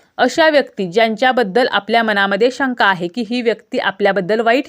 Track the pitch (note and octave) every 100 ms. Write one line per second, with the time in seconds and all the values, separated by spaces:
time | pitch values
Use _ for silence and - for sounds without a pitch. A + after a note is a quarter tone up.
0 | _ - B3 E4 D#4+ D4 - - F3+ G3
1 | A3+ G#3+ B3+ B3 G3+ G#3 C4 G3+ G3+ A3+
2 | A3 G3+ G3 G3 B3 - C4 B3 G#3 F3
3 | F3 B3 G#3 B3 A3+ G#3 - B3+ G3 G3
4 | G3+ F#3+ F3 A3 A3+ B3+